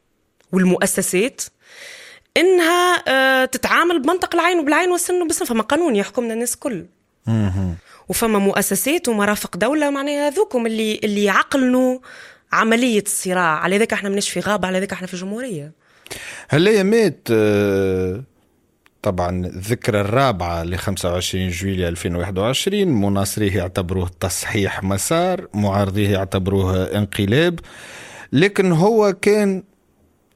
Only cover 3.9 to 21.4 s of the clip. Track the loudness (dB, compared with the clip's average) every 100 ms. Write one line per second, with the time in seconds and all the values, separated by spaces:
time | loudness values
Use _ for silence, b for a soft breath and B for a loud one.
3.9 | 2 0 0 0 0 2 2 2 2 2
4.9 | 0 0 -2 -2 -4 -2 -2 0 0 2
5.9 | 0 -2 -4 -4 -4 -6 -6 -6 -8 -10
6.9 | _ _ _ -2 0 0 0 -4 -6 B
7.9 | B -8 -2 0 2 2 0 -2 -2 0
8.9 | 0 0 0 0 -2 -6 -4 -2 0 0
9.9 | -2 -4 -2 -2 0 0 0 -2 -2 -2
10.9 | -2 -2 0 2 2 2 2 4 4 2
11.9 | 0 B B B B _ 0 2 4 4
12.9 | 2 0 -4 -2 0 2 2 2 2 2
13.9 | -2 -2 -2 -2 -4 -2 -2 0 -2 -4
14.9 | -8 -10 -10 -8 -8 -8 -8 -10 -16 B
15.9 | B B B B B B 2 4 4 4
16.9 | 4 2 0 0 2 4 4 2 2 0
17.9 | 0 -2 -6 -10 _ _ _ _ _ _
18.9 | _ -4 -2 -2 -2 -6 -8 -6 -4 0
19.9 | 0 0 2 2 0 -4 -4 -4 -4 -4
20.9 | -4 -2 -2 -2 -2